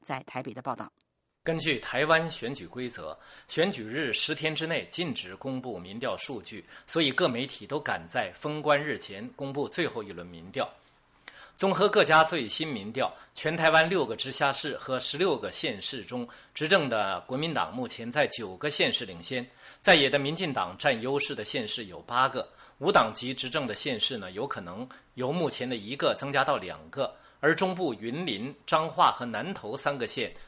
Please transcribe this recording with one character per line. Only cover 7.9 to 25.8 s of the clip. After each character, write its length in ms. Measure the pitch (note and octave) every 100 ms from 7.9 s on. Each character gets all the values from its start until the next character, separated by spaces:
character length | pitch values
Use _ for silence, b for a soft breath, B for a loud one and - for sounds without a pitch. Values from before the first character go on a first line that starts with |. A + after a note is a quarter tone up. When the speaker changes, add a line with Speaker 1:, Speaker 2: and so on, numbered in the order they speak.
| F#2+ E2+
Speaker 2:
在 240 | B2+ G2
封 300 | - D3 D3+
关 200 | D3 C#3+
日 140 | D3+ G#2
前 300 | - G2 B2 -
公 180 | C#3
布 140 | C#3 B2
最 200 | - C#3
后 140 | A#2
一 100 | G2
轮 140 | F2 F2
民 240 | E2+ F2
调。 160 | B2+ - - _ _ _ B B B B -
综 160 | F#3+
合 160 | F3 G3+
各 160 | G#3
家 200 | - D#3
最 240 | D#3+ E3+ A2
新 200 | - D#3+
民 240 | A#2 G2+
调， 200 | B2 A#2+ B B
全 220 | - D#3 E3+
台 140 | D#3+
湾 180 | D#3+ E3
六 160 | F#3
个 120 | A#2+ G#2+
直 160 | C3+
辖 200 | - C#3+
市 240 | C3+ D3+ G#2+
和 220 | - B2+
十 180 | - C#3+
六 200 | F#3 B2+
个 140 | G2+
县 280 | - D3+ G#2
市 240 | - C3
中， 240 | F#2+ B2 A#2+ B B -
执 120 | D#3
政 220 | F#3+ C#3
的 320 | A2 G2 F2+
国 160 | - C3
民 160 | E3
党 180 | B2+ D#2+ A2+
目 120 | A#2+
前 220 | - A#2
在 160 | D3 C3
九 300 | - G2+ F#2
个 120 | D3
县 220 | D3 D#3+
市 140 | - A2+
领 160 | E2+
先， 260 | - B2+ A#2+ B B B
在 160 | G#3 E3+
野 140 | C3+
的 80 | C#3
民 180 | C#3 E3
进 160 | F3+
党 240 | A#2+ F2+ G2
占 200 | D3 A#2
优 200 | B2 C#3
势 160 | C#3+ B2
的 100 | G#2
县 220 | C#3 G#2
市 180 | - G2+
有 160 | E2+
八 260 | - A#2+ C3
个， 200 | B2 - B B -
无 120 | D#3
党 200 | E3 A2+
籍 200 | G#2 B2 B2+
执 140 | C3
政 180 | D#3 B2+
的 80 | G2+
县 240 | D3 A2+
市 180 | - A#2+
呢， 140 | F#2
有 160 | F#2 C#3
可 140 | -
能 260 | F2 F#2+ B2+ B B -
由 160 | B2+
目 160 | F3+ D3+
前 220 | - B2
的 60 |
一 200 | A#2+